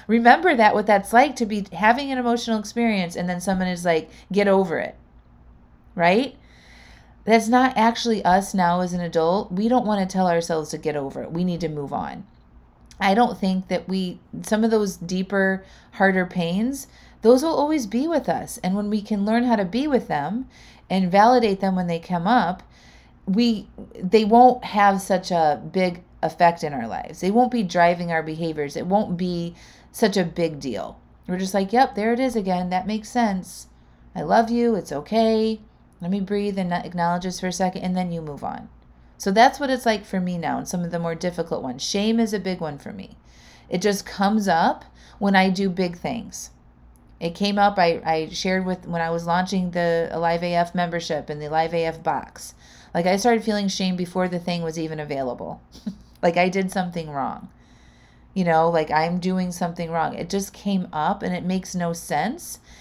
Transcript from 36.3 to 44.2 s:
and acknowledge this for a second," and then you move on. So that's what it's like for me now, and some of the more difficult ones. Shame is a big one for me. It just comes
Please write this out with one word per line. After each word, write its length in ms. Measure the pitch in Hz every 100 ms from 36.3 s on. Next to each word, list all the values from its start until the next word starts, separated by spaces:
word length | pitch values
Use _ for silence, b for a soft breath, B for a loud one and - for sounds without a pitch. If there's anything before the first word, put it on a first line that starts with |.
| 208 202 196
and 160 | 180
acknowledge 500 | 175 160 180 170 175
this 160 | 185 175
for 80 | 185
a 60 |
second," 300 | 175 185 180
and 120 | 185 180
then 160 | 180
you 100 | 170
move 220 | 156 143
on. 240 | - - - - b b b -
So 120 | 196
that's 280 | 196 262 262
what 100 | 277
it's 160 | 262 240
like 200 | 214 -
for 160 | 190
me 160 | 180 175
now, 200 | 151 127
and 100 | -
some 140 | 175
of 100 | 170
the 60 | 175
more 160 | 170
difficult 480 | 165 180 175 165 -
ones. 220 | 131 131
Shame 380 | - 202 214 226
is 120 | 220
a 60 | 208
big 220 | 185 175
one 160 | 160 143
for 160 | -
me. 240 | 98 - - b b b b b
It 140 | 180
just 240 | 208 202 -
comes 420 | -